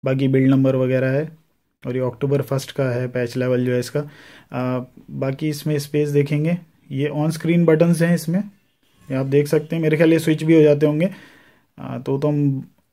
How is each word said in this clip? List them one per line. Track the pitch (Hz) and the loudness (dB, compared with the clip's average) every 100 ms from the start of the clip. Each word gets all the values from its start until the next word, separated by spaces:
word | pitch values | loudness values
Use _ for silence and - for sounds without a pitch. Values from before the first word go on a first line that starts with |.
बाकी | 135 135 135 | -2 0 2
बिल्ड | 135 131 | 2 4
नंबर | 135 135 131 | 4 2 2
वगैरह | 127 127 131 | 0 0 0
है | 139 156 - _ _ _ _ 131 | -2 -4 -12 _ _ _ _ -8
और | 127 | -4
ये | |
अक्टूबर | 127 113 139 139 | -4 -4 -2 -2
फर्स्ट | 131 139 - | 0 -4 -6
का | - | -4
है | 135 123 127 | -2 -2 -4
पैच | 123 123 127 | -4 -4 -2
लेवल | 127 123 127 | -2 0 0
जो | |
है | 123 | -2
इसका। | 120 147 147 - - - _ | -2 -6 -8 -14 -20 -20 _
आ, | 127 127 127 123 - - | -6 -4 -4 -8 -18 -16
बाकी | 143 135 135 156 | -6 -6 -4 -6
इसमें | 147 156 151 | -6 -4 -4
स्पेस | 143 147 147 | -4 -2 0
देखेंगे, | 143 143 147 156 175 - _ _ | 0 0 0 -2 -4 -8 _ _
ये | 139 147 | -6 -4
on | 151 156 | -2 -4
screen | 160 160 175 165 | -4 0 2 4
buttons | 160 170 165 | 4 4 2
हैं | 165 | 2
इसमें, | 170 165 175 208 _ _ _ _ _ - | 0 0 -4 -4 _ _ _ _ _ -8
ये | |
आप | 131 135 | -6 2
देख | 139 147 | 2 2
सकते | 156 156 165 | 0 -2 -2
हैं। | |
मेरे | 156 151 | 0 2
ख्याल | 165 | 4
ये | 160 | 4
स्विच | 160 156 | 2 -2
भी | 156 165 | 4 6
हो | |
जाते | 151 147 151 | 6 6 2
होंगे, | 151 185 - - - _ _ _ - | 2 -2 -4 -20 -20 _ _ _ -16
आ, | 131 127 | -12 -10
तो, | 131 139 | -6 -2
तो | 147 | -2
हम | 147 143 135 - _ _ | 0 0 -2 -8 _ _